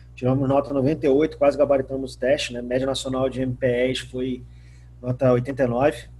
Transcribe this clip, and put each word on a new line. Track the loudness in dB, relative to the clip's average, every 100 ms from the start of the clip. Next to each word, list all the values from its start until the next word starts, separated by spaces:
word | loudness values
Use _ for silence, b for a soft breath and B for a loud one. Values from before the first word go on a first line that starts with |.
| b
tiramos | -4 0 2 2
nota | 0 0
noventa | 0 0 0 2
e |
oito, | 4 2 2
quase | 2 4
gabaritamos | 2 2 0 -6 -8 -4
o |
teste, | 0 0 -2
né? | -8
Média | -4 -2 -2
nacional | -4 -4 -2 -2
de | -2
M | -4
P | -2 0 0 0
Es | -2
foi | -6 -6 -6 -6 -10 b b b b -12
nota | -8 0 2
oitenta | 2 2 0
e | 0
nove. | 2 2 0 -8 -20